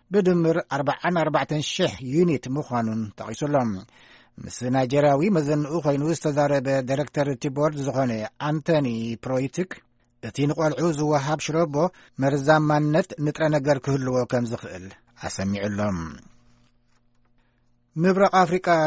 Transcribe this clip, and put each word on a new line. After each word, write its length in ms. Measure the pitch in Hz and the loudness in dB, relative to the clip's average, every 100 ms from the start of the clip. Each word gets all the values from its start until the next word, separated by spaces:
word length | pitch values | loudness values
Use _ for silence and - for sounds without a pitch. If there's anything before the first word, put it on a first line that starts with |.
| - | -2
ብድምር 460 | 196 185 175 165 165 - | 2 4 4 4 2 0
ኣርባዓን 500 | 139 143 131 170 175 | -4 -2 -2 0 0
ኣርባዕተን 440 | 156 147 131 151 | 2 0 0 -2
ሽሕ 280 | 139 - 170 101 131 | -4 -2 -2 -2 -2
ዩኒት 380 | 151 180 135 127 | 2 2 0 -2
ምዃኑን 540 | 139 - 120 113 110 107 | -6 -4 -2 -2 -4 -6
ጠቒሱሎም። 580 | - 107 113 147 143 117 95 98 - - - _ - | -10 -12 -6 0 0 0 -4 -10 -20 -20 -20 _ -18
ምስ 180 | - - 123 | -14 -8 -2
ናይጀርያዊ 520 | 131 127 143 147 139 190 | 0 2 2 4 4 2
መዘንኡ 420 | 175 143 151 147 165 | 0 0 -2 -2 -2
ኮይኑ 220 | 151 143 151 | 0 0 0
ዝተዛረበ 600 | 165 156 143 147 143 131 135 | -2 -2 0 2 2 0 -2
ዳይሬክተር 460 | 127 135 139 151 143 | 0 -2 -2 -2 -2
እቲ 160 | 135 151 | -2 -4
ቦርድ 300 | 135 156 147 | 0 -2 -2
ዝኾነ 340 | 135 131 131 113 107 - | -4 -2 -2 -2 -6 -6
ኣንቶኒ 480 | 147 156 156 156 131 113 113 113 | -4 -2 0 0 0 -2 -6 -6
ፕሮይትክ 540 | 127 131 135 - 185 - _ _ _ _ | -4 -2 -2 -4 -6 -8 _ _ _ _
እቲ 140 | 113 - 143 | -10 -2 -2
ንቈልዑ 400 | 151 156 151 170 | 0 0 0 -2
ዝወሃብ 480 | 147 151 147 135 156 | 0 0 0 0 -4
ሽሮቦ 340 | - 160 165 143 180 - - - | -2 0 0 0 -2 -2 -14 -2
መርዛማነት 880 | 139 143 139 156 151 151 151 151 - - | 0 2 4 4 4 2 2 2 0 -2
ንጥረ 260 | 147 147 156 | -4 0 0
ነገር 300 | 151 139 139 | 2 2 0
ክህልዎ 380 | - 139 127 127 120 | 0 -2 0 0 0
ከም 200 | 123 117 | -2 -2
ዝኽእል 400 | 117 107 90 92 - _ - | -6 -10 -14 -14 -20 _ -12
ኣሰሚዑሎም። 800 | 80 - 98 101 104 101 104 90 80 67 - - _ _ _ _ _ _ _ _ _ _ _ _ _ _ _ 156 | -10 -6 -4 -2 -4 -2 -2 -2 -6 -12 -20 -20 _ _ _ _ _ _ _ _ _ _ _ _ _ _ _ 0
ምብራቕ 360 | 175 185 190 | 2 4 4
ኣፍሪቃ 320 | 185 175 180 180 165 | 6 4 2 2 4